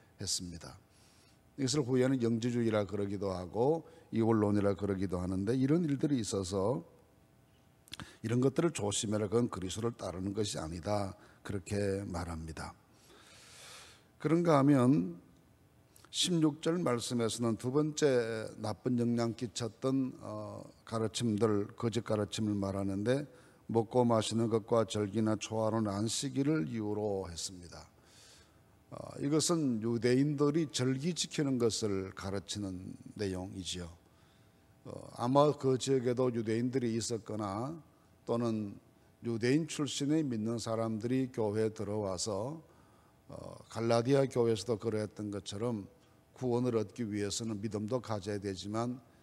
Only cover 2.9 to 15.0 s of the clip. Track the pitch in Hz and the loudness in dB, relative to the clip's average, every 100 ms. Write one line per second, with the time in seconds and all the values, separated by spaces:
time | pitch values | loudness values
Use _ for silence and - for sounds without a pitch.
2.9 | 101 101 101 98 90 90 104 135 165 - | -2 -2 -2 -4 -4 -4 0 2 2 -4
3.9 | - - 110 113 110 104 104 101 90 101 | -20 -4 2 4 4 4 4 2 2 -2
4.9 | 95 95 90 90 95 98 131 135 165 156 | -2 -2 -2 -2 -2 0 2 2 2 2
5.9 | 135 151 131 101 101 92 98 101 156 - | 0 0 0 -2 -2 -2 0 0 0 -6
6.9 | - _ _ _ _ _ _ _ _ - | -20 _ _ _ _ _ _ _ _ -18
7.9 | - - - 113 123 131 - 165 - 101 | -16 -16 -8 0 2 4 4 0 0 -2
8.9 | - 104 107 104 113 120 90 92 95 117 | -2 0 0 2 2 2 -2 -6 -4 -4
9.9 | - 98 87 95 107 104 - 80 90 101 | -4 -8 -6 -4 -2 -2 -4 -6 -6 -2
10.9 | 104 95 - - - - 101 - 101 101 | -2 -2 -8 -20 -16 -8 -8 -4 -2 0
11.9 | 98 98 85 82 80 80 78 - - _ | -2 -4 -6 -6 -8 -8 -10 -12 -14 _
12.9 | - - - - - - - - - - | -20 -20 -20 -20 -20 -20 -20 -20 -20 -20
13.9 | - - - 147 170 165 143 139 139 123 | -20 -20 -4 0 4 6 6 8 8 8
14.9 | 160 | 6